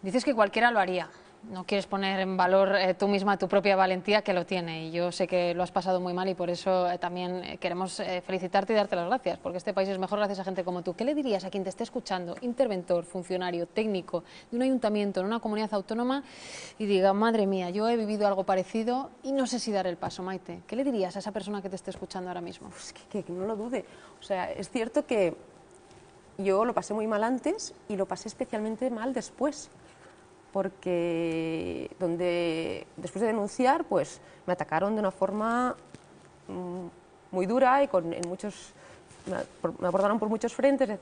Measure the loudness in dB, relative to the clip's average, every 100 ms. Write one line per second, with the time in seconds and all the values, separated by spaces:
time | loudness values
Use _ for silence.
0 | 0 0 2 4 4 6 4 4 2 0
1 | -4 -12 -20 -20 -12 -10 -2 -2 0 -2
2 | 0 0 0 2 6 8 6 6 4 4
3 | 4 4 4 2 4 4 4 4 4 2
4 | 4 2 4 0 2 -2 -2 -6 -4 0
5 | 0 0 0 2 2 0 0 0 2 0
6 | 0 -2 -2 -2 -2 -2 2 2 2 0
7 | -4 -4 -4 -4 -6 -6 -4 -2 -4 -4
8 | -4 -4 -4 -4 2 0 4 2 4 0
9 | 0 0 0 -4 -4 -6 -4 0 0 0
10 | -2 0 0 -2 -4 -4 -4 -4 -4 -2
11 | -2 0 0 -2 -2 -4 -4 -6 -6 -6
12 | -4 -6 -4 -6 -6 0 0 0 0 0
13 | 0 -8 -4 -2 -2 -2 -2 -2 0 -2
14 | -2 -6 -6 -20 -8 0 2 2 2 2
15 | 0 0 -2 -2 -2 -2 0 -2 -2 -2
16 | 0 -2 -4 -16 -16 -14 -16 -6 2 6
17 | 6 6 4 4 2 2 -2 0 0 0
18 | 0 2 2 2 2 2 2 -2 0 -2
19 | -4 -10 -4 0 0 -2 -2 -2 -2 -4
20 | -6 -6 -6 -6 -8 -14 -8 -2 0 0
21 | 0 -2 -6 -6 -6 -6 -6 -8 -8 -10
22 | -10 -8 -6 -8 -10 -12 -16 -16 -16 -18
23 | -8 -8 -6 -6 -4 -4 -4 -6 -6 -18
24 | -20 -20 -6 -4 -4 -6 -6 -4 0 0
25 | 0 2 2 0 -14 -20 -20 -20 -20 -20
26 | -20 -20 -20 -4 2 4 4 0 -2 -2
27 | 0 0 0 0 -2 -2 -6 -14 -8 -4
28 | -2 -4 -8 -6 -4 -2 -4 -2 -2 -2
29 | -4 -4 -6 -2 -2 -2 -14 -20 -20 -20
30 | -20 -20 -20 -20 -8 -4 -4 -4 -2 0
31 | 0 0 0 -2 -2 -4 -4 -6 -8 -4
32 | -2 0 0 2 0 0 -4 -6 -10 -12
33 | -10 -2 0 0 -2 2 2 2 2 0
34 | 0 -6 -20 -16 -4 -2 0 0 0 0
35 | -2 0 -2 0 0 0 0 -4 -12 -20
36 | -20 -20 -20 -20 -12 -10 -8 -8 -10 -16
37 | -20 -20 -6 -2 2 4 6 6 4 2
38 | 0 -4 -4 -4 -8 -10 -16 -20 -20 -20
39 | -20 -16 -6 -6 -6 -4 -6 -2 0 2
40 | 2 2 0 0 -2 2 4 4 2 -2